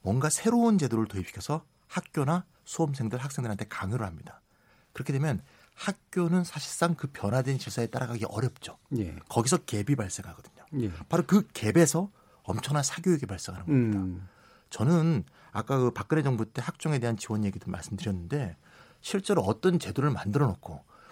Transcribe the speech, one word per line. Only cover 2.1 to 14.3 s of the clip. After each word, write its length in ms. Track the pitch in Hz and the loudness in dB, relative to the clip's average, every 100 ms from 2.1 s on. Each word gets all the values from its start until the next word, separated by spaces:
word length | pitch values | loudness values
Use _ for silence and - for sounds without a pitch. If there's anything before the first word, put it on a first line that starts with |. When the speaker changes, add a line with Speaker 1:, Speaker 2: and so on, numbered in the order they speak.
| - 135 175 - _ | -2 0 0 -4 _
Speaker 1:
수험생들, 560 | - - 160 135 113 123 | -14 -2 -2 0 -4 -4
학생들한테 460 | 139 139 120 101 104 | -6 -6 -6 -6 -6
강요를 380 | - 95 117 101 | -6 -4 -4 -4
합니다. 360 | 82 - - _ _ _ _ _ | -8 -16 -20 _ _ _ _ _
그렇게 180 | - 135 | -10 -4
되면 300 | 139 151 107 - _ _ - | 0 0 -2 -6 _ _ -8
학교는 720 | - 190 _ 180 170 180 170 | -6 -6 _ 0 2 2 0
사실상 500 | 151 - - 170 165 | -6 -10 0 0 0
그 120 | 139 | -4
변화된 500 | - 101 127 127 135 | -4 0 2 2 -2
질서에 300 | - - 117 | -4 -4 -4
따라가기 360 | 123 123 117 107 | -4 -4 -4 -4
어렵죠. 480 | 110 127 - - - _ 123 | -2 -2 -4 -16 -18 _ -4
Speaker 2:
예. 200 | 90 80 - | -4 -8 -2
Speaker 1:
거기서 300 | - 117 180 - | 0 2 2 0
갭이 320 | 104 101 135 | -4 0 0
발생하거든요. 640 | 98 - - - - - - 147 | 0 -6 -12 -16 -20 -20 -8 -4
Speaker 2:
예. 80 | 110 82 - | -4 -6 0
Speaker 1:
바로 140 | 165 - | 0 4
그 180 | 202 - | 4 4
갭에서 600 | - 110 170 160 165 202 - _ _ | -2 2 6 6 4 -2 -8 _ _
엄청난 380 | - 113 - 147 | -6 -4 0 -2
사교육이 440 | 135 - 175 156 110 | -2 -2 0 2 0
발생하는 400 | 95 - 90 - | -8 -10 -10 2
겁니다. 340 | 139 113 101 | 4 4 2
Speaker 2:
음. 280 | 92 90 95 | -2 -6 -12